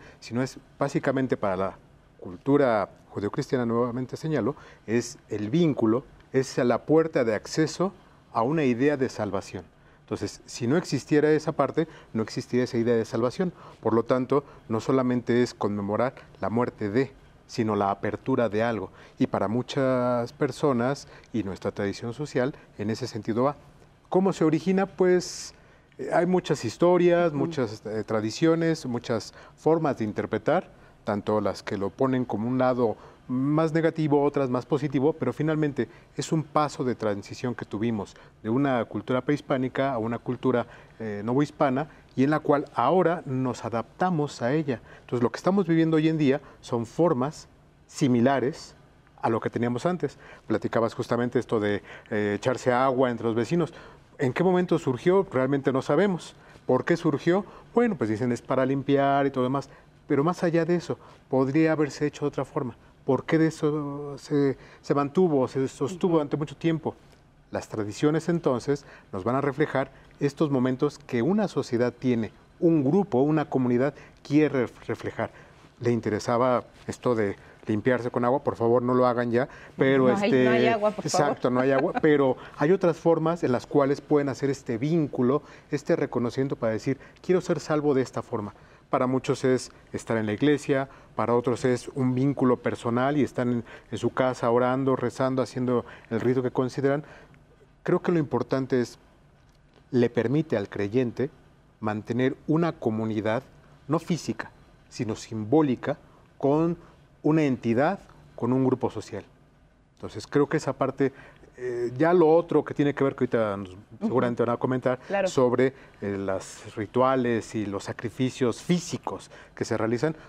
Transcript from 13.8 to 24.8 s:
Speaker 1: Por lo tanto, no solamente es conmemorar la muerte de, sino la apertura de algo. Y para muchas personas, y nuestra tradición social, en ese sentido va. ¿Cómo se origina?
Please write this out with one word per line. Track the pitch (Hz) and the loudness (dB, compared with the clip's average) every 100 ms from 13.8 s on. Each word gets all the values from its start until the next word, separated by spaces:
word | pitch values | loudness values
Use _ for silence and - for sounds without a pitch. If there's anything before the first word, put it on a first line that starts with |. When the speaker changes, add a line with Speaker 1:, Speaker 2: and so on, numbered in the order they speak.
Speaker 1:
Por | 113 | 0
lo | 113 | 0
tanto, | - 131 127 139 - - - | 2 0 2 -2 -2 -12 -6
no | 113 | -4
solamente | - 131 123 123 117 120 | 0 0 2 0 2 2
es | 120 | 2
conmemorar | - 107 101 101 107 123 - - - | 0 -4 -2 -2 0 -2 -4 -20 -8
la | 95 | -4
muerte | 113 120 - 107 | -2 -2 -4 -2
de, | 110 135 - - - - | 0 -2 -6 -20 -20 -12
sino | - 110 101 | -4 0 2
la | 98 | 0
apertura | 101 107 104 - 127 113 | 0 -4 -6 -2 0 0
de | 104 | 0
algo. | 117 107 92 - - - | -2 -2 -8 -14 -12 -4
Y | 131 | -2
para | 101 98 | 0 -2
muchas | 120 123 139 131 127 123 123 120 | -2 -4 -2 0 0 0 -2 -4
personas, | - 139 - 151 120 123 143 - - - | -4 -4 -2 0 2 0 -2 -8 -20 -8
y | 113 | -6
nuestra | 98 87 101 | -4 -6 -6
tradición | - 101 95 120 | -4 -4 -4 -8
social, | 117 147 135 127 - - - | -8 -6 -2 -2 -4 -16 -8
en | - | -6
ese | 110 120 | -4 -6
sentido | 110 110 110 | -8 -4 0
va. | 135 - - - - _ - | 0 -2 -14 -20 -20 _ -2
¿Cómo | 180 190 | 0 2
se | - | 2
origina? | 156 156 185 190 | 0 0 0 0